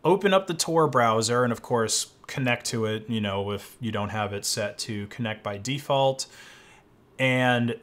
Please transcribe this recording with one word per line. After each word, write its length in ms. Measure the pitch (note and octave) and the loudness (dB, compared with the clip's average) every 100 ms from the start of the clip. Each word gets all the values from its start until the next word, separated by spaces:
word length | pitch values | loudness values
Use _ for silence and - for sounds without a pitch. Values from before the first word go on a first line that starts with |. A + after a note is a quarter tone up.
open 280 | D#3 F#3+ G3+ | 2 4 4
up 140 | F#3+ F#3 | 2 2
the 80 | |
Tor 320 | E3 - E3 D3+ | -2 0 2 4
browser 560 | C3 A#2 A2 A2+ A#2+ | 4 4 4 2 2
and, 100 | B2 | 2
of 100 | A2+ | -2
course, 500 | - A#2+ A2 - - _ - | -2 0 0 -2 -4 _ -10
connect 380 | - B2+ A#2+ - | -2 0 0 -2
to 180 | A#2+ | -2
it, 260 | G#2+ A2 A2 | -2 -2 -4
you 100 | A2 | -2
know, 300 | G#2 G2 G2+ | -2 -2 -2
if 260 | G2+ - - | -6 -8 -10
you 100 | A2+ | -6
don't 200 | G#2+ G#2 | -4 -4
have 220 | G#2+ G#2 | -2 -4
it 120 | G2+ | -4
set 340 | - - G#2 - | -4 -4 -4 -6
to 300 | - G#2 G2+ | -8 -8 -8
connect 340 | - A2 G#2+ | -6 -6 -6
by 160 | G#2+ G2+ | -8 -8
default. 680 | G2+ C#3 - C#3 C3+ C3+ - - - - - - _ _ _ - | -6 -6 -2 2 2 0 -8 -16 -20 -20 -20 -20 _ _ _ -2
And 600 | C3 B2+ B2+ B2 A#2 A2+ | 0 2 2 2 0 -4